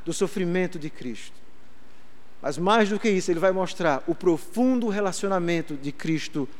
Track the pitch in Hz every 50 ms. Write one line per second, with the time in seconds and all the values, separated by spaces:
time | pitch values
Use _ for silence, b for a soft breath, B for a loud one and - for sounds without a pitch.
0 | - 170 165 - 196 175 - - 185 175 175 185 185 175 - 165 147 160 - -
1 | - 127 110 - - - - - - - - - - - - b b b b b
2 | b b b - - - - - - 139 139 143 175 190 214 233 214 196 214 196
3 | - 226 196 185 170 180 175 165 180 190 185 190 185 170 - - 175 160 139 131
4 | - 170 165 - - 180 165 156 - - - 220 254 262 262 247 233 220 196 208
5 | 208 190 175 - - 196 196 185 175 170 170 165 160 - 151 135 139 147 139 -
6 | - 160 160 147 - - - 151 135 - - -